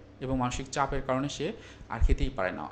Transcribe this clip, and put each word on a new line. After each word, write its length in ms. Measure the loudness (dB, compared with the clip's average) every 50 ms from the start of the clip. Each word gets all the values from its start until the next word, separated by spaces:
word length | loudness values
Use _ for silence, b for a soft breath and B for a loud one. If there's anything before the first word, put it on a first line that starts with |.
| -16 -20 -14 -8
এবং 180 | -4 -2 0 2
মানসিক 320 | 2 0 0 -2 -6 -4
চাপের 320 | 0 0 0 0 0 -2
কারণে 280 | 0 0 0 0 0 -2
সে 240 | -2 -4 -4 -4 -4 B B B B B B B
আর 100 | 0 4
খেতেই 300 | 6 6 6 6 4 0
পারে 220 | 0 0 -2 -2
না। 180 | -2 -4 -8 -10